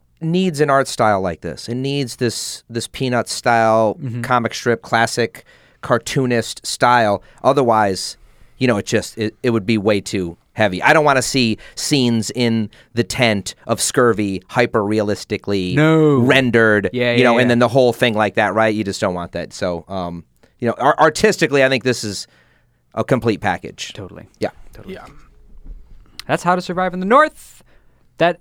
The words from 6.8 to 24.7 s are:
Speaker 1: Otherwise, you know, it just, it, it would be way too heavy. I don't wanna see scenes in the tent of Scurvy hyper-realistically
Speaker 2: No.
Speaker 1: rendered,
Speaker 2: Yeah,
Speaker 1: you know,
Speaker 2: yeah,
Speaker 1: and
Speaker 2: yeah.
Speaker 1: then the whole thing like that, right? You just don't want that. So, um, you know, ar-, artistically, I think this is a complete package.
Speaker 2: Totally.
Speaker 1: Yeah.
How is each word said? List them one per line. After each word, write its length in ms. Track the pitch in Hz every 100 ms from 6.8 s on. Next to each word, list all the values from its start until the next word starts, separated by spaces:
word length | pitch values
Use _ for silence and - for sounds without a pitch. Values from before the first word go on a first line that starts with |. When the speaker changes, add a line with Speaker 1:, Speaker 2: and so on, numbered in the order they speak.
| 123 123 107 101 - -
Speaker 1:
Otherwise, 760 | 127 139 120 110 101 92 - - - _ - -
you 100 | 127
know, 100 | 104
it 80 | -
just, 320 | 110 - -
it, 180 | 107 -
it 80 | 127
would 140 | 113 95
be 120 | 110
way 240 | 101 104
too 360 | - 101 87 82 _
heavy. 280 | - 104 90
I 100 | 131
don't 120 | 160 147
wanna 160 | 135
see 360 | - 131 117 110 - -
scenes 560 | - 143 123 117 -
in 400 | 123 120 113 104 - _ 117
the 80 |
tent 500 | - - 117 101 - - -
of 120 | 117
Scurvy 640 | - - 120 104 101 95 -
hyper-realistically 1300 | 127 120 113 101 107 104 98 - 101 - 101 92 139
Speaker 2:
No. 420 | 156 160 151 135
Speaker 1:
rendered, 720 | 123 135 123 113 110 104 98
Speaker 2:
Yeah, 200 | 123 123
Speaker 1:
you 100 | 120
know, 100 | 123 120
Speaker 2:
yeah, 60 |
Speaker 1:
and 40 | 123
Speaker 2:
yeah. 20 |
Speaker 1:
then 100 | 120
the 80 | 120
whole 260 | 131 123
thing 220 | - 123 107
like 180 | 104 110
that, 180 | 104 104
right? 180 | 110
You 100 | 107
just 160 | 98 -
don't 140 | 101
want 200 | 90 85
that. 200 | 87 80
So, 320 | - 92 87 87
um, 360 | 95 87 85 - _ _ -
you 80 | 117
know, 60 | 101
ar-, 180 | 131 -
artistically, 640 | 156 - 214 - 151 139
I 60 | 131
think 140 | 131
this 200 | 127 120
is 220 | 107 92 - _ _ _ _ _ _ -
a 80 |
complete 360 | - 127 120 90
package. 520 | 104 87 - - -
Speaker 2:
Totally. 320 | - 90 87 - -
Speaker 1:
Yeah. 100 | - - -